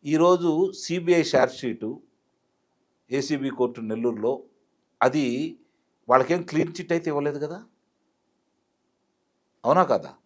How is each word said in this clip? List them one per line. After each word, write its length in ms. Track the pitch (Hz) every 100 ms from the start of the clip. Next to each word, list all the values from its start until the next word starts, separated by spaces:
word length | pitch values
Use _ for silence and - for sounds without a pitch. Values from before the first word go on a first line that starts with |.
ఈరోజు 460 | 143 156 170 180 170 156 190 190
సీబీఐ 400 | - 175 170 175 151
ఛార్జ్ 240 | 139 127 -
షీటు 300 | 127 107 110 135 _ _ _ _ _ _ _ _ _ _ _
ఏసీబీ 400 | 135 135 147 135 123
కోర్టు 220 | 123 117 113
నెల్లూరులో 420 | 110 120 107 110 135 - _ _ _ _ _ 127
అది 180 | 143 131 123 160 - _ _ _ _ -
వాళ్ళకేం 340 | 127 131 170 175
క్లీన్ 240 | 180 - 170
చిట్ 160 | 175 170
అయితే 120 | 165
ఇవ్వలేదు 260 | 147 147 147 151
కదా, 120 | 180 233 _ _ _ _ _ _ _ _ _ _ _ _ _ _ _ _ _ _ _
అవునా 180 | 120 160 170
కదా? 200 | 110 - -